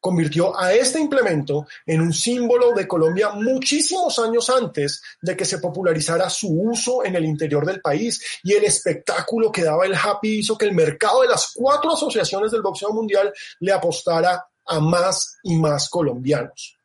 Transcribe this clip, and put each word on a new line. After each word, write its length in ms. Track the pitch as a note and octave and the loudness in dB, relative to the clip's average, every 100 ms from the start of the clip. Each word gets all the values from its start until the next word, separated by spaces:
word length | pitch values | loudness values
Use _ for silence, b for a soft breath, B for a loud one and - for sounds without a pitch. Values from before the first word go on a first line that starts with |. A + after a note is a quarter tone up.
convirtió 580 | F#3 F3+ D#3 D3 E3+ F#3 | 0 0 0 2 0 2
a 140 | F#3 | 2
este 240 | G#3 C4 D4 | 4 4 0
implemento 640 | D4+ C#4 G#3+ D#3+ C#3+ D3 D3 B - | 0 2 2 0 0 -4 -4 B -2
en 140 | D#3+ | 0
un 120 | E3 | 2
símbolo 600 | D#3+ - B3 A#3 A#3+ B3 | 0 -2 0 2 4 4
de 160 | A3 F#3+ | 2 0
Colombia 420 | F3 D#3+ F3+ G#3 | 2 2 2 0
muchísimos 880 | G3+ A3 C4 C4 D4 D#4+ F#4 F4 A#3+ | 0 -2 0 0 0 0 0 -2 0
años 320 | A3+ A#3 A3+ | 0 0 2
antes 500 | B3+ A3 - C#3+ - B B | 0 0 -4 -4 -4 B B
de 160 | E3 F#3 | -6 -4
que 80 | |
se 140 | F3 - | -4 -4
popularizara 720 | F3 D#3 F#3 D#3+ D3+ E3+ F#3 | -6 -2 0 0 0 0 0
su 200 | - G3+ | -2 -2
uso 560 | D#3+ G#3+ A#3 - B3+ | 0 0 -2 -2 -2
en 100 | G3+ | 0
el 100 | F3+ | -2
interior 400 | D#3+ D3 D#3 D3 | -2 -2 -2 0
del 160 | D3 G3 | -2 -2
país, 600 | D#3+ D3 A#3 A3+ - - | -2 -2 -2 -6 -8 -10
y 120 | F3+ | 0
el 100 | G#3 | 2
espectáculo 880 | G#3+ - - D#3 - E3 - A#3 A3 | 4 2 0 -4 -4 -4 -2 0 0
que 100 | G#3+ | 2
daba 240 | D#3+ D#3 F#3+ | 0 2 0
el 80 | |
Happy 460 | F3+ G#3 G#3 A3 G#3+ | 0 -2 -2 -2 -2
hizo 180 | G#3+ G#3+ | -2 0
que 60 | |
el 100 | G#3+ | 0
mercado 480 | F#3 A#3+ D3 G#3+ A#3+ | 2 0 2 2 4
de 60 | B3 | 4
las 240 | A#3 - | 2 -2
cuatro 380 | - B3+ C#4+ D4+ | -2 2 2 2
asociaciones 580 | D#4+ D4 - E3+ F#3+ G#3+ | 0 0 -2 -2 0 -2
del 120 | A3+ | 0
boxeo 300 | G3 F#3 G3+ | -2 -4 -4
mundial 400 | A3 A3 G3 G3+ - B B | -4 0 2 0 -2 B B
le 100 | F3 | 0
apostara 720 | F#3+ E3+ D#3+ - E3 E3+ F3+ - _ - | 2 2 -2 0 2 2 0 -4 _ -4
a 140 | D#3+ | 0
más 580 | D#3 F3 F3+ F#3 - - | 2 2 2 0 -4 -8
y 120 | - E3 | -2 0
más 320 | D#3 C#3+ C#3+ | 2 0 -2
colombianos. 880 | F3 D#3 B2 C3 C#3+ A#2+ - - _ | -2 -2 -2 -2 -2 -2 -12 -20 _